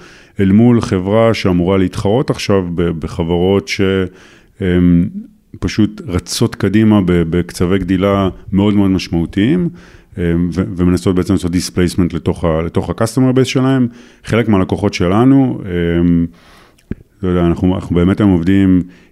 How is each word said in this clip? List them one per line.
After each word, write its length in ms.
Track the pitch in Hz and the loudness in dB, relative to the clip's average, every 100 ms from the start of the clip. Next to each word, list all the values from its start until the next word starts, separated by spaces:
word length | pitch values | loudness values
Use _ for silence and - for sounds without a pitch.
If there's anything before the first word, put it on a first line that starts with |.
| - - - - | -10 -20 -12 -2
אל 120 | 98 | 2
מול 280 | 101 120 117 | 4 4 4
חברה 540 | - 98 92 110 113 | 2 -2 0 2 2
שאמורה 440 | 107 101 87 87 98 | 0 0 0 2 2
להתחרות 520 | 92 - 98 117 156 | 0 -2 0 0 -2
עכשיו 340 | 127 - 98 90 | -4 -2 -2 -2
ב-, 80 | 85 | -2
בחברות 840 | 85 82 78 - 82 85 90 98 - | -2 -4 -6 -6 -2 0 2 0 -2
ש-, 120 | - 98 95 90 - - - _ - | -2 -2 0 -4 -8 -20 -20 _ -6
הם, 480 | 95 87 90 87 92 190 226 _ _ - | 0 2 4 4 2 -4 -14 _ _ -8
פשוט 420 | 92 - 104 - 117 | -6 0 -2 -2 -6
רצות 480 | 90 - - 117 | -6 -4 -4 -4
קדימה 460 | - 101 104 110 107 | -2 0 2 4 4
ב-, 220 | 90 87 82 | 2 0 0
בקצבי 480 | 87 87 - 87 98 | -2 -4 -4 -2 -2
גדילה 500 | 90 92 98 98 95 - - | 0 0 0 0 0 -4 -4
מאוד 220 | 95 104 | 0 0
מאוד 160 | 104 98 | 2 2
משמעותיים. 800 | 92 - 85 80 - 110 180 170 - - - _ - | 0 -2 -4 -2 0 0 0 -2 -6 -18 -20 _ -6
אמ, 320 | 87 85 87 | -2 -2 -2
ו-, 120 | 82 101 90 | -2 -4 0
ומנסות 380 | 90 90 101 | 0 0 0
בעצם 200 | 90 87 | 0 0
לעשות 180 | 92 87 | 0 0
displacement 640 | 87 82 - 87 90 87 82 | -4 -4 -2 -2 0 -2 -2
לתוך 280 | - 85 | -6 -4
ה-, 180 | 87 80 | -2 -2
לתוך 280 | 82 - 87 | -2 -4 -4
ה-customer 460 | 85 113 - 131 127 | -4 -4 0 0 2
base 80 | |
שלהם. 440 | 127 135 131 135 123 - - - | 0 0 0 0 -2 -4 -20 -18
חלק 240 | - 110 113 | -4 -2 2
מהלקוחות 460 | 101 90 87 101 | 0 0 -2 -2
שלנו, 640 | - 87 101 123 139 131 123 95 87 85 85 | 0 0 2 4 4 2 -2 -6 -4 0 2
אמ, 260 | 87 85 85 - _ - _ _ - - _ _ | 2 2 0 -6 _ -20 _ _ -16 -16 _ _
אתה 80 | 92 | -2
יודע, 200 | 87 87 | 0 2
אנחנו, 280 | 85 92 | 2 0
אנחנו 220 | - - 82 | -2 -2 0
באמת 240 | 87 101 | 2 2
היום 100 | 104 | 2
עובדים 520 | 90 82 98 95 92 85 - _ | 2 2 2 4 2 0 -10 _